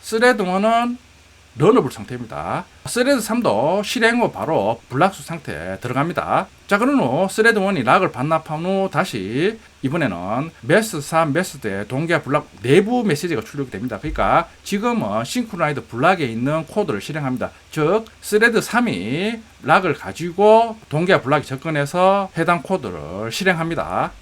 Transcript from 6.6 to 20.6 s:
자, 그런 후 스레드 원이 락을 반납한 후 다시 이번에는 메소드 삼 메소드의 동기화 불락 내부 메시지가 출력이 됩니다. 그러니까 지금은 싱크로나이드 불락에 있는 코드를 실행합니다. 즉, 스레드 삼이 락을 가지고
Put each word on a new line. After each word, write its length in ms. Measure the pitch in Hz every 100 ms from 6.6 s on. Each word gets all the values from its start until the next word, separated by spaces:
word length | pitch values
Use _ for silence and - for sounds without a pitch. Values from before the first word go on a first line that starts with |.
| -
자, 120 | 202
그런 200 | 247 277
후 300 | 147 135 190
스레드 300 | - 226 214
원이 240 | 190 190
락을 260 | 117 175 185
반납한 540 | - 143 160 - 156
후 240 | 175 190 190
다시 680 | 143 185 113 95 120 185 226 - _
이번에는 680 | 135 143 139 87 90 117 160 -
메소드 380 | 120 180 220 156 143
삼 260 | 160 160
메소드의 540 | 139 185 135 110 98 104
동기화 360 | 131 165 165
불락 260 | - 147 - -
내부 420 | 113 151 208 247
메시지가 380 | 214 147 180 135
출력이 280 | 104 143 135
됩니다. 280 | 98 123 104
그러니까 480 | 104 101 101 139 165 -
지금은 600 | - 202 240 226 107 104
싱크로나이드 600 | 117 247 233 175 151 135 -
불락에 400 | 117 156 185 135
있는 400 | 113 127 156 147
코드를 340 | - 190 104
실행합니다. 500 | - 151 139 127 95 - -
즉, 360 | - 151 208 220 -
스레드 400 | - 208 233 220
삼이 800 | - 220 240 107 98 139 202 226 - -
락을 320 | - 170 185
가지고 800 | 139 - 196 170 175 208 220